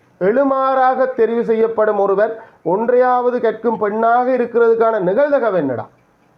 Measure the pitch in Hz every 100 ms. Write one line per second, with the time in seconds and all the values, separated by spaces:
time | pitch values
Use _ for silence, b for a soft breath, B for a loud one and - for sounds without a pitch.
0 | _ - 185 240 277 269 269 262 254 262
1 | 254 254 220 233 208 220 226 226 214 208
2 | 196 196 214 - B B 165 190 233 247
3 | 254 247 247 240 226 220 233 220 208 214
4 | 226 240 247 254 240 233 233 226 226 220
5 | 180 208 294 277 226 185 139 117 107 _
6 | _ _ _